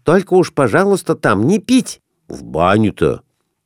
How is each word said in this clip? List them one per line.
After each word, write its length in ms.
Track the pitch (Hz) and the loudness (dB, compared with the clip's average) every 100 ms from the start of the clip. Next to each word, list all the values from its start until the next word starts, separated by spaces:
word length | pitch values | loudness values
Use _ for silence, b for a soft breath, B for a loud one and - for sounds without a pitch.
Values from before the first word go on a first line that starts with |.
только 300 | - 180 190 | 0 0 2
уж, 180 | 185 170 | 0 0
пожалуйста, 600 | - 127 143 196 190 - | 0 0 0 0 -2 -2
там 320 | 160 147 98 120 | -2 0 0 0
не 120 | 214 | -2
пить". 440 | - 254 - - _ _ - | 0 0 -2 -10 _ _ -20
"В 140 | - | -18
бане-то? 800 | - 78 90 104 107 - 78 57 - _ _ _ | -8 -2 2 2 0 0 -4 -4 -12 _ _ _